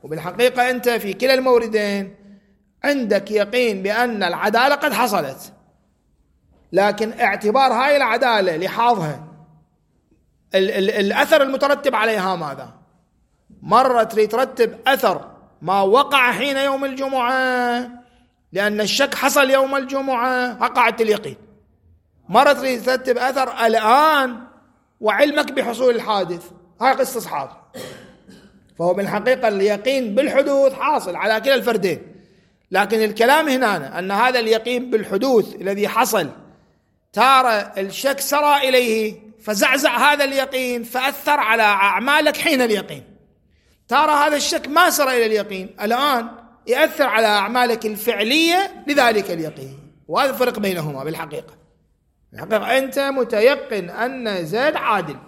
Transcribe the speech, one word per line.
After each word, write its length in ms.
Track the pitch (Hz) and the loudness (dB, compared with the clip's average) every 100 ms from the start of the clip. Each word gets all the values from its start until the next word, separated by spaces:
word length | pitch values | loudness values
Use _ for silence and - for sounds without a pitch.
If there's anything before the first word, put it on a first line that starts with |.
وبالحقيقة 680 | - 156 147 180 247 247 247 | -10 -10 -10 0 0 2 0
أنت 180 | 254 240 | 2 0
في 240 | 240 208 | 0 -4
كلا 220 | 185 254 | -2 0
الموردين 800 | 269 262 240 233 214 208 202 190 - - 202 _ _ _ _ | 2 4 2 2 -2 -2 -4 -6 -12 -20 -20 _ _ _ _
عندك 460 | 262 285 226 202 196 | -2 -2 0 -2 0
يقين 520 | 214 202 240 240 196 | -2 0 0 0 -2
بأن 400 | 190 214 240 214 | -2 -2 -2 -2
العدالة 520 | 180 170 196 226 262 | -4 0 0 4 4
قد 180 | 285 294 | 2 0
حصلت، 600 | 214 240 202 143 131 - _ _ _ _ _ _ _ _ _ _ _ _ | 0 0 0 -4 -8 -18 _ _ _ _ _ _ _ _ _ _ _ _
لكن 400 | 175 202 202 220 247 | 2 2 0 -6 0
اعتبار 520 | 240 196 208 240 269 | -2 0 0 2 4
هاي 240 | 226 269 285 | 2 2 2
العدالة 600 | 247 233 254 220 190 156 | 2 2 2 2 2 -2
لحاظها 720 | 180 180 240 226 156 135 - - - _ _ _ _ _ _ _ _ _ _ | -4 0 2 2 -2 -8 -14 -20 -20 _ _ _ _ _ _ _ _ _ _
ال-، 160 | 190 190 | 0 0
ال-، 200 | 202 196 | 0 -2
الأثر 520 | 208 202 214 285 320 | 0 0 0 4 4
المترتب 520 | 269 269 277 277 277 | 2 0 0 0 0
عليها 420 | 240 220 220 185 180 | 0 0 0 -2 -4
ماذا؟ 380 | 151 135 123 - _ _ _ _ _ _ _ - | -6 -10 -16 -20 _ _ _ _ _ _ _ -20
مرة 400 | 151 214 262 240 | 2 4 4 2
تريد 260 | 220 208 214 | 0 2 0
ترتب 500 | 226 262 - 226 - - | 0 -2 0 -2 0 0
أثر 440 | 269 220 147 - - _ _ | 2 2 0 -8 -20 _ _
ما 180 | 156 196 | -2 0
وقع 520 | 190 233 285 277 247 | 4 4 4 2 2
حين 240 | 208 277 269 | 2 -2 -2
يوم 280 | 277 277 | -2 -2
الجمعة 1160 | 277 262 269 269 240 262 262 254 247 240 247 247 _ _ _ _ _ | -4 -6 -4 -2 -2 0 0 0 -2 -2 -6 -14 _ _ _ _ _
لأن 280 | 175 208 208 | -2 -2 0
الشك 340 | 208 - 277 | -2 0 0
حصل 360 | - 269 285 269 | 0 0 2 4
يوم 260 | 269 269 277 | 4 2 -2
الجمعة، 760 | 262 269 269 254 254 254 247 | -4 -6 -2 -2 0 -2 -4
ها 140 | 214 - | -4 -2
قاعدة 380 | - 226 226 | 2 0 2
اليقين. 320 | 220 208 143 123 - _ _ _ _ _ _ _ - | 0 0 -4 -14 -20 _ _ _ _ _ _ _ -2
مرة 240 | 196 277 | 2 4
تريد 300 | 269 262 247 | 2 0 -2
ترتب 360 | 202 254 254 240 | -2 -2 0 0
أثر 480 | 247 269 262 254 226 | 0 0 -4 0 0
الآن 680 | 220 220 254 311 302 262 233 - - _ _ _ _ | 2 4 6 6 4 0 -6 -16 -20 _ _ _ _
وعلمك 520 | 214 202 294 294 233 | -2 2 2 2 -2
بحصول 420 | 269 240 233 254 | -2 -4 0 0
الحادث، 560 | 233 208 208 170 175 - - _ _ | 0 0 -2 -2 -6 -12 -20 _ _
هاي 120 | 240 | 0
قصة 260 | 262 254 233 | 2 -2 -4
أصحاب. 300 | 170 156 131 - _ - - - - - _ - - _ _ _ | -8 -8 -8 -14 _ -16 -16 -16 -20 -20 _ -20 -20 _ _ _
فهو 160 | 170 | -2
بالحقيقة 540 | 180 196 196 254 254 220 | 0 -2 -2 0 0 0
اليقين 680 | 202 196 202 254 269 240 | 2 0 0 0 -2 0
بالحدوث 580 | 202 285 269 285 277 269 | 0 0 2 2 4 2
حاصل 440 | 262 277 285 190 170 | 2 -2 -2 -2 -4
على 240 | 190 220 | 0 0
كلا 140 | 208 | 2
الفردين، 440 | 262 220 220 180 147 - - _ _ _ _ _ | 0 2 0 -2 -4 -8 -20 _ _ _ _ _
لكن 320 | 185 202 226 | 0 0 0
الكلام 460 | 214 208 233 294 311 | 0 2 4 4 2
هنا 500 | 262 240 190 139 165 | 0 0 -2 -4 -8
أن 120 | 185 | -4
هذا 280 | 202 247 247 | 0 0 0
اليقين 520 | 226 220 233 247 247 | 0 0 0 -4 -2
بالحدوث 640 | 220 - 196 262 240 - | -2 -2 -2 2 2 0
الذي 340 | - 185 202 208 | -6 -6 -4 -2
حصل 420 | 220 240 214 147 - - _ _ _ _ _ _ | 0 0 0 -2 -8 -20 _ _ _ _ _ _
تارة 380 | - 247 269 254 | 0 4 4 4
الشك 720 | 214 202 - 190 170 269 277 | 0 -2 -8 -8 -4 -4 -2
سرى 480 | - 285 294 285 269 | -2 0 2 2 4
إليه 520 | 254 247 220 214 196 - - | 2 2 0 -2 -6 -20 -18
فزعزع 680 | - 208 277 269 285 240 269 | -8 0 0 2 0 2 2
هذا 120 | 294 | 2
اليقين 580 | 277 269 269 262 254 240 | 0 0 -2 -4 -4 -6
فأثر 580 | 233 254 262 285 - 294 | -6 -4 -4 -4 -2 0
على 220 | 220 226 | 2 2
أعمالك 760 | 214 202 196 185 247 294 302 285 | 2 2 0 0 2 2 2 0
حين 240 | 339 277 | -2 0
اليقين، 420 | 240 208 - 147 - - _ _ _ _ _ _ _ | 0 0 -4 -14 -18 -20 _ _ _ _ _ _ _
تارة 240 | 247 311 | 0 2
هذا 240 | 294 302 294 | 2 2 0
الشك 320 | 294 339 - | -2 -6 -2
ما 220 | 311 359 | 2 2
سرى 260 | - 269 247 | 2 0 2
إلى 100 | 226 | 0
اليقين، 420 | 214 202 190 185 - | 0 -2 -10 -12 -8
الآن 460 | 208 240 285 254 233 - - _ - | -2 0 0 0 -4 -14 -20 _ -4
يأثر 400 | 247 311 - 269 | 0 2 2 0
على 200 | 214 220 | 2 2
أعمالك 600 | 208 202 247 247 226 220 | 2 0 0 0 0 -4
الفعلية 960 | 208 233 208 214 294 330 349 392 - - | -4 -4 -2 0 2 4 2 0 -6 -2
لذلك 440 | 285 240 220 190 | 2 2 2 -2
اليقين، 480 | 170 156 151 135 135 - _ - | -6 -8 -10 -16 -18 -20 _ -6
وهذا 220 | 175 277 | -2 0
الفرق 280 | 220 247 220 | 0 -2 -2
بينهما 460 | 202 180 151 139 | -4 -4 -6 -8
بالحقيقة. 500 | 139 160 160 147 - - _ _ _ _ _ _ _ | -8 -8 -10 -12 -16 -20 _ _ _ _ _ _ _
بالحقيقة 460 | 110 160 214 196 254 | -18 -4 -4 0 -2
أنت 200 | 269 285 | -2 -4
متيقن 920 | 277 269 240 214 226 285 - 214 175 | -4 -2 -2 2 2 2 -4 -8 -8
أن 560 | - 240 262 233 190 160 | -6 -8 -6 -6 -6 -4
زيد 300 | 208 285 311 | -2 -2 -2
عادل 400 | 269 214 160 135 | -2 -2 -4 -12